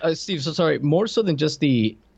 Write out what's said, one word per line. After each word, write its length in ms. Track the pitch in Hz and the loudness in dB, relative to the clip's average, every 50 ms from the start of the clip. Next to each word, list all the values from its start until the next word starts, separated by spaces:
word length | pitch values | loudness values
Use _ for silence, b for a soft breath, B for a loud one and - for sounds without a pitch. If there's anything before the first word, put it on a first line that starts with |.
But, 20 | - | -4
uh, 120 | 165 160 | -4 -4
Steve, 260 | - - - 190 151 135 | -4 -4 -6 -6 -4 -4
so 80 | 160 | -4
sorry, 280 | 151 - 170 156 147 113 | -2 0 0 2 0 0
more 280 | 135 147 151 180 220 | 0 2 2 2 0
so 140 | 214 - 233 | 0 0 0
than 160 | 220 185 160 | 0 0 0
just 220 | 135 156 151 - - | 0 0 -2 0 0
the, 380 | 160 143 131 117 107 110 110 - _ _ _ | 2 2 4 2 2 0 -2 -8 _ _ _